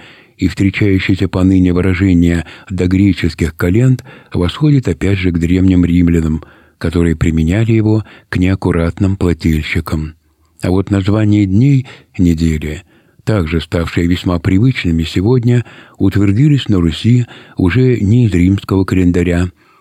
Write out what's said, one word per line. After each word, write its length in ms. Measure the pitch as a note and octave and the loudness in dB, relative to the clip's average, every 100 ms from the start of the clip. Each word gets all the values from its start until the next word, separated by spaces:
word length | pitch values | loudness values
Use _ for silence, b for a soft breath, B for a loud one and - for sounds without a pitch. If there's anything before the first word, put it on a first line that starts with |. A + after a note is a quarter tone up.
| B B B | B B B
и 140 | - F2+ | -6 -4
встречающееся 800 | - G2 - G#2 F#2+ - F#2+ F#2 | 0 -2 0 0 0 0 -2 -2
поныне 420 | F#2 F#2 F#2+ F2+ | 0 2 4 2
выражение 720 | F2 F#2+ F2+ G2 E2+ E2+ E2+ B B B | 2 0 0 2 2 2 0 B B B
"догреческих 880 | F#2 F#2 F#2 G2+ F2 E2+ - E2 | -4 0 2 2 0 -4 -4 -6
календ" 480 | - F2 G#2+ C3 B2+ B B B | -2 -2 2 2 0 B B B
восходит 560 | - F2 - D3+ C#3+ G2+ | -4 -4 -2 0 0 -2
опять 280 | E2 F#2+ G2 | -2 -2 -2
же 140 | F2+ | -2
к 80 | E2+ | -2
древним 460 | E2 F#2 F#2 F2+ | 0 2 4 2
римлянам, 580 | F2 F2 E2+ E2+ D#2+ D#2 B B B B | 2 2 2 2 0 -4 B B B B
которые 380 | E2+ E2+ E2+ | -4 0 0
применяли 560 | D#2 E2 D#2+ D#2+ G2 A2+ | 0 -2 0 0 0 0
его 320 | A2 G#2+ G#2+ B B B | 0 2 0 B B B
к 80 | |
неаккуратным 800 | - F2+ F#2 F#2 E2+ E2 - F#2+ | -2 0 0 -2 -2 -2 -2 -2
плательщикам. 1000 | G2 F2+ D#2+ E2+ D#2 D2+ - - D#2+ D#2 - _ _ _ _ | 0 -2 0 -2 -2 -4 -6 -6 -6 -8 -14 _ _ _ _
А 80 | F2+ | -2
вот 220 | F#2 F#2+ | -2 0
названия 540 | G2 F#2+ G#2+ G#2 G#2 | -2 0 0 2 2
дней 420 | G2 G2 C3+ C3+ B2+ B B - | 2 2 2 2 -2 B B -2
недели, 680 | E2+ D#2+ E2 D#2 D2+ D2+ b b b b | 0 2 0 -2 -6 -10 b b b b
также 340 | - G#2+ D#2+ E2 | -4 -2 -2 -4
ставшие 480 | - F2 D#2+ - E2+ | -4 -4 -4 -2 -2
весьма 320 | F2 - F2 | -2 -2 -2
привычными 640 | - F#2+ B2+ - F#2 E2 | 0 2 2 0 -2 -2
сегодня, 640 | D#2+ - G2+ C3 A#2 A#2+ B B B B | -2 -2 0 0 2 0 B B B B
утвердились 720 | G2 G2 G2+ G2+ D3+ C#3+ - | -2 0 0 2 2 2 0
на 100 | G2 | 0
Руси 460 | E2+ D#2 A2 B2 A#2+ B B - | 0 0 0 0 0 B B -2
уже 420 | F2+ G#2 B2+ A#2+ | 0 2 0 2
не 280 | G2 A#2+ A#2 | 2 2 2
из 60 | |
римского 520 | F2+ F2+ G2 - F#2+ | 2 2 0 0 -2
календаря, 640 | F#2 F#2 F2 F2 F2 E2+ F2+ b b b | 0 0 2 0 0 0 -4 b b b